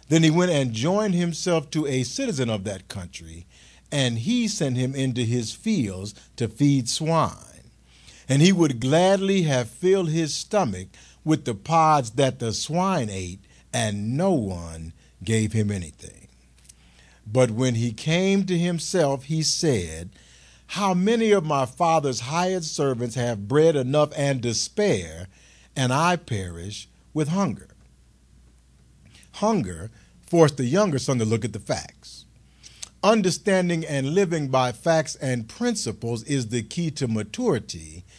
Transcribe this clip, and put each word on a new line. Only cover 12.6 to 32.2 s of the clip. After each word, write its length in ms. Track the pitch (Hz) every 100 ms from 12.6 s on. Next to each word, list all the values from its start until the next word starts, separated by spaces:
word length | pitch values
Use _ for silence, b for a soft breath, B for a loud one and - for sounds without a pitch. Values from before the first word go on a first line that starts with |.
| - 165 190 180 110
ate, 320 | 95 90 95 b b b
and 440 | - 110 104 107 135
no 140 | 190
one 640 | 156 101 87 82 80 80 b b b
gave 300 | - 110 107
him 180 | 110 101
anything. 560 | 98 80 - - - - _ _ b b b b b b b 110
But 260 | 120 127
when 240 | 110 127 117
he 160 | 117
came 540 | 107 151 170 190 196 190
to 120 | 175
himself, 680 | 175 170 - 185 147 139 135
he 160 | 160
said, 680 | 156 - 160 117 85 80 87 b b b b b b
"How 260 | 180 202
many 380 | 180 196 233 226
of 140 | 202 156
my 200 | 143 131
father's 560 | - 170 160 143 117
hired 440 | 120 160 185 185 156
servants 500 | - 139 117 120 123
have 320 | 120 110 101
bread 280 | 143 160 147
enough 360 | 127 151 147 147
and 260 | 139 135
to 100 | 120
spare, 760 | - - - 208 113 82 80 92 b b b b -
and 180 | 127
I 240 | 135 170 180
perish 720 | - 107 92 85 92 107 - b b
with 160 | 151 151
hunger?" 400 | 185 196 - - - - _ _ _ _ _ _ _ _ _ _ _ - b b
Hunger 560 | - 208 214 92 82 107 b b b -
forced 300 | 170 151 143
the 80 | 123
younger 340 | 175 208 135
son 200 | - 127
to 60 | 110
look 180 | 113 113
at 80 |
the 60 | 107
facts. 680 | - 120 - - - -